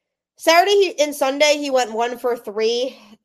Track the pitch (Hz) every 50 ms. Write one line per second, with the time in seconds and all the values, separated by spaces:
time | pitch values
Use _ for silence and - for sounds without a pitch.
0 | _ _ _ _ _ _ _ _ - 330 320 339 359 392 415 403 392 349 - -
1 | 294 302 285 - 285 269 269 285 302 302 294 294 294 285 262 262 247 214 226 220
2 | 233 240 247 240 - 247 233 247 - - 196 214 220 220 233 240 247 262 - -
3 | - - 214 _ _